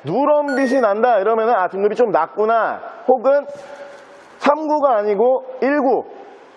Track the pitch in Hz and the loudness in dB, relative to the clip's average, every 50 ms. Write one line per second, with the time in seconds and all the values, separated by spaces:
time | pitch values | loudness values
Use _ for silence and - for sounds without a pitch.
0 | - 135 175 247 285 294 302 294 294 285 262 254 277 240 262 269 240 202 196 214 | -8 -6 -4 0 0 2 2 2 0 -2 -2 0 0 0 0 2 2 0 0 2
1 | 220 - 233 196 196 214 226 220 220 226 247 196 180 170 - 196 202 208 214 208 | 2 2 2 2 2 0 0 0 0 0 0 0 0 -2 -2 -2 -2 -2 0 0
2 | 247 220 165 156 160 160 - 202 214 220 233 226 202 151 113 95 - - - - | 0 2 2 0 0 -2 -2 -2 0 0 2 2 0 -2 -4 -6 -10 -16 -18 -8
3 | - - 254 254 208 269 277 285 269 - - - - - - - - - - - | -2 0 0 2 2 2 2 2 0 -4 -12 -18 -18 -18 -18 -18 -18 -20 -20 -20
4 | - - - - - - - - - 262 294 302 311 294 302 302 277 277 240 208 | -20 -20 -20 -20 -20 -20 -14 -4 0 0 0 2 0 -2 0 2 2 2 2 2
5 | 208 214 208 190 233 254 262 262 254 - - - 233 262 294 294 247 277 220 151 | 2 0 0 2 2 2 2 0 -2 -6 -8 -2 0 0 2 2 2 2 0 0
6 | - - - - - - - - - - - | -2 -6 -12 -20 -20 -20 -20 -20 -20 -20 -20